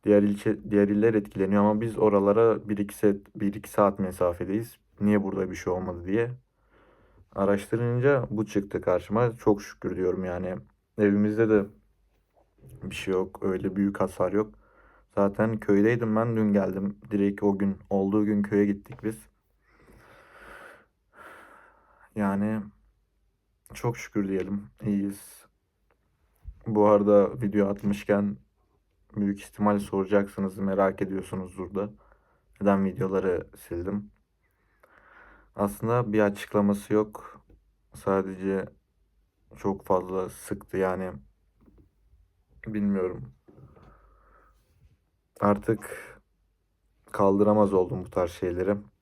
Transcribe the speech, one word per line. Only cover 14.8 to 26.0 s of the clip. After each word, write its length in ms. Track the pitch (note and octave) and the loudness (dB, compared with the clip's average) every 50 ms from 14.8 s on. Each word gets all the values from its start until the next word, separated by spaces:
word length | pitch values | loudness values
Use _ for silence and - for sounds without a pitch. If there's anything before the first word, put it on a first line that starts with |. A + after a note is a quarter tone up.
| _ _ _ _ _ _ _ | _ _ _ _ _ _ _
Zaten 440 | - G2+ G2 G2+ - G#2+ A2 A2+ G#2+ | 2 2 2 2 0 0 0 0 -4
köydeydim 560 | - - G2+ G2+ G2+ A2 B2 A2+ A#2 A2 G#2+ | 0 2 4 4 6 4 2 2 0 0 0
ben. 200 | A2 A2+ A#2+ A#2 | 0 0 0 0
Dün 180 | A2 A2 G#2 G2+ | 0 2 2 2
geldim. 440 | G2+ F#2+ F#2 F#2 F#2+ G2 G2 G2+ - - - | 2 2 0 -4 -4 -4 -6 -6 -8 -12 -6
Direkt 320 | G#2+ G2+ G2+ G2+ G2+ G2+ G#2 | -2 0 0 0 0 0 0
o 140 | G2+ G2 | 0 0
gün, 200 | F#2+ G2+ G2 F#2+ F#2 - _ | 2 0 -2 -2 -4 -8 _
olduğu 360 | G2+ G2+ G2 G2 G2 G#2+ G#2 | -2 0 0 2 2 2 2
gün 180 | G#2 G#2+ G2+ G2+ | 2 0 0 0
köye 220 | G2+ G#2 G2+ G#2 | 2 2 2 2
gittik 380 | G2+ G2+ G2+ - - - - - | 2 0 -4 -6 -18 -18 -10 -8
biz. 260 | A2 A2 - - _ _ _ _ _ _ _ _ _ _ _ _ _ - - _ _ - - - _ - - - - - - - - - - _ _ _ _ _ _ _ - - - - - - - - - - _ _ _ _ _ _ _ _ _ _ | -8 -8 -10 -16 _ _ _ _ _ _ _ _ _ _ _ _ _ -20 -20 _ _ -20 -20 -20 _ -20 -20 -20 -20 -20 -20 -20 -20 -20 -20 _ _ _ _ _ _ _ -20 -20 -20 -20 -20 -20 -20 -20 -20 -20 _ _ _ _ _ _ _ _ _ _
Yani 460 | A2 G#2 G2 G2 G2 G2+ G#2+ A2 A2 G2+ G#2 _ _ _ _ _ _ _ _ _ _ _ _ _ _ _ _ _ _ _ _ - | -2 -2 0 0 0 -2 -2 -2 -4 -6 -10 _ _ _ _ _ _ _ _ _ _ _ _ _ _ _ _ _ _ _ _ -16
çok 240 | - - A#2+ A#2+ | -6 -6 -6 -6
şükür 300 | - - - _ G#2+ G2+ | -6 -14 -6 _ -4 -2
diyelim. 420 | F#2+ G2 F#2+ F#2 F#2 G2+ G2+ G2+ G#2 _ _ A2 | -2 -2 -4 -2 -4 -6 -6 -8 -10 _ _ -4
İyiyiz. 560 | G#2+ G2+ G2 G2 - G2 - - - - - - _ _ _ _ _ _ _ _ _ _ _ | -2 -2 0 -2 -4 -6 -10 -16 -20 -20 -20 -20 _ _ _ _ _ _ _ _ _ _ _